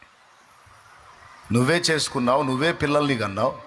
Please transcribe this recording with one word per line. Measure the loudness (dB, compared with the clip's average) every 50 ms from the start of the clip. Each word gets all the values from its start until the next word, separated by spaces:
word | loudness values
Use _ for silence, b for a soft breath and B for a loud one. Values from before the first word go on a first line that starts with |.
| -20 _ _ _ _ -20 -20 -20 -20 -20 -20 -20 -20 -20 -20 -20 -20 -20 -20 -20 -20 -20 -20 -20 -20 -20 -20 -18 -6 -2
నువ్వే | 0 2 2 4 2
చేసుకున్నావు, | 2 2 0 0 0 -2 -4 -4 -2 0 2 2 2 2
నువ్వే | 0 -2 0 0 -2
పిల్లల్ని | 0 -2 -2 0 2 2 2 0 0
కన్నావు | -2 -2 -4 -2 -2 -2 -2 -4 -6 -18